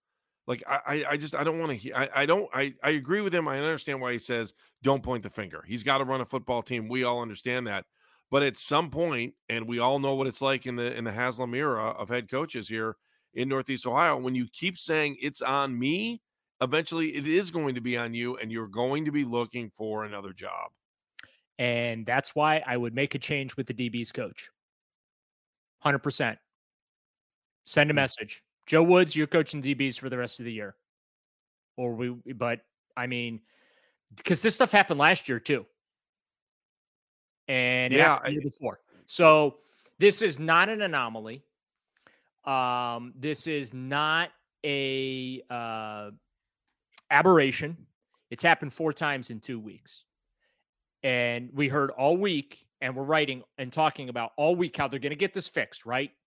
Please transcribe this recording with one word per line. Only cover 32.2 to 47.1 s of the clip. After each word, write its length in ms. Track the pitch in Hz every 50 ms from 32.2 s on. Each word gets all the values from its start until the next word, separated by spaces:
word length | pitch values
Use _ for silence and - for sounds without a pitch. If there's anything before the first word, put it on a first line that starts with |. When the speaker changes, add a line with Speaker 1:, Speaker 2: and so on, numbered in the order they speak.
| - 123 131
Speaker 2:
but, 280 | 107 120 120 117 120 _ _ _ _ _ _ - 127
I 80 | 123
mean, 360 | 123 123 120 120 117 117 107 - _ _ _ _ _ _ _ _ _ _ _ _ _ - - -
'cause 180 | - 175 -
this 140 | - 226 -
stuff 160 | - 262 -
happened 280 | - 202 190 - 165 139
last 300 | 143 160 185 - - -
year 100 | 127 113
too. 280 | - - 143 120 - - _ _ _ _ _ _ _ _ _ _ _ _ _ _ _ _ _ _ _ _ _ _ _ _ _ _ _ _ _ _ _ _ _ _ _ -
And 440 | 135 127 123 123 127 127 127 127 131
it 40 | 139
Speaker 1:
Yeah, 100 | 160 156
Speaker 2:
happened 180 | 143 131 -
the 40 | 131
Speaker 1:
I 20 |
Speaker 2:
year 100 | 147 151
before. 380 | 135 143 - - 135 113 - - _ _ _ _ _
So 520 | - - - 175 160 156 156 151 139 - - _ _ _ _ _ _ _ -
this 220 | 175 202 202 -
is 180 | 220 190 143 131
not 300 | 156 160 165 170 185 208
an 120 | 226 214
anomaly. 600 | 208 185 156 139 123 117 113 113 107 113 117 143 - _ _ _ _ _ _ _ _ _ _ _ _ _ _ _ _ _ _ _ -
Um, 680 | 139 135 131 127 123 123 123 123 120 120 117 120 123 - 131
this 300 | 127 151 151 143 - 165
is 260 | 156 147 139 113 127
not 580 | 127 127 131 139 147 151 151 156 165 175 170 - _ _ _ _ _ -
a, 760 | 147 143 139 135 135 135 135 135 131 131 131 127 127 131 127 - -
uh, 600 | 123 120 117 113 110 110 110 107 107 104 104 104 107 - _ _ _ _ _ _ _ _ _ _ _ _ _ _ _ - - -